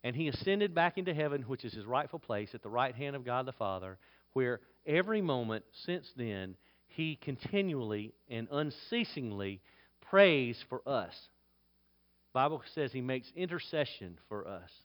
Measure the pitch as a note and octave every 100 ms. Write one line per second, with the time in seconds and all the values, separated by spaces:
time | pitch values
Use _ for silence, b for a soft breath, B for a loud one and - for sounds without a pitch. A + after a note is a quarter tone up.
0 | A#2+ B2 D#3+ - F#3+ G3+ G3+ E3+ F3 F#3+
1 | F#3 D#3 D3+ C#3+ A#2+ C3 A#2+ G#2+ G#2 B2+
2 | D3 E3 - G#2 G#2 A2+ G#2+ A#2 C3 A#2
3 | C#3+ C#3 B2 B2 C3 - G#2 F#2+ F#2 F#2+
4 | b b b C3 B2 A#2+ b b - D#3
5 | F#3+ A3 F3+ C3 A2+ A2 - - - F3
6 | - C3+ A#2 G2 F#2+ F#2 b b _ -
7 | D#3+ D3+ - B2+ - G3+ F#3+ C#3+ A2 G#2+
8 | A2 _ - A2+ A2+ C#3+ D3+ - - A#3
9 | A3+ - A#2+ G2+ G2 G2 b b b _
10 | - F#3+ G3 D3 B2 A2+ - B2+ - C3
11 | F2 - - _ _ _ _ _ _ _
12 | _ _ _ C3 C#3+ D#3 - - C#3 C3
13 | B2+ C3 - E3 F3+ F3 - D#3 C#3 -
14 | F#2 F2 _ G#2 G2 F#2 F2+ -